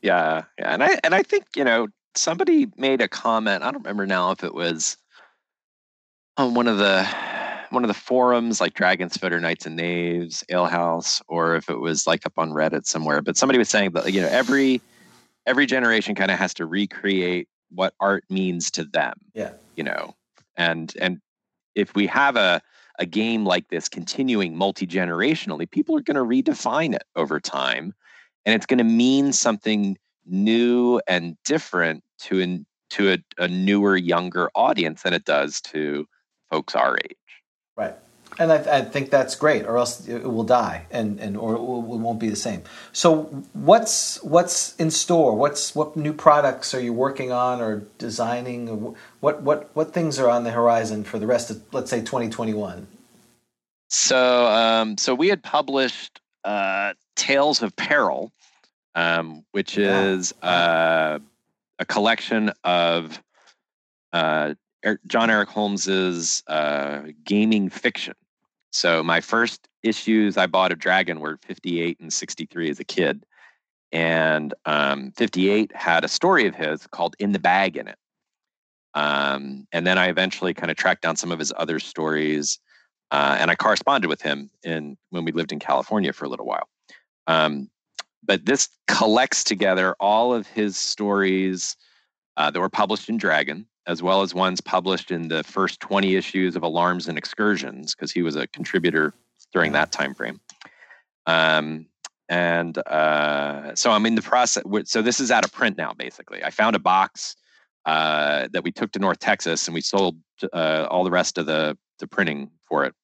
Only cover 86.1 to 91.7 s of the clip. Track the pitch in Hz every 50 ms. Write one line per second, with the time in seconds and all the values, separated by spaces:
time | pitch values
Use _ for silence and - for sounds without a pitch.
86.1 | 65 - 71 69 64 - 53 60 52 50 - _ _ _ _ _ - - _ _
87.1 | _ _ _ - 80 80 78 78 73 71 67 - _ _ _ _ _ - - _
88.1 | _ _ _ - 101 92 - - 135 135 - - _ _ _ - - - 120 110
89.1 | 107 120 131 135 - - - - 110 95 101 98 92 92 92 92 90 _ - 101
90.1 | 104 107 117 123 123 117 101 - - 113 107 104 92 - - - - - 107 101
91.1 | 101 98 98 95 95 92 95 92 92 90 - -